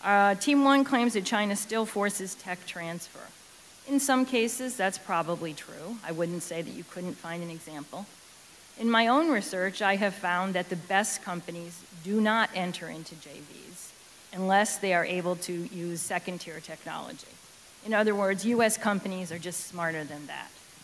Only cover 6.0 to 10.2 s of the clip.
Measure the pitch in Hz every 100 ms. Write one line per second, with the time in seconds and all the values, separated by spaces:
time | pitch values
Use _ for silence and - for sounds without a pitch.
6 | 175 165 170 175 - 165 160 - 175 -
7 | 180 - 165 170 170 165 156 156 147 156
8 | 202 - - - - - - - 226 233
9 | 226 262 330 247 196 185 185 190 202 196
10 | 202 190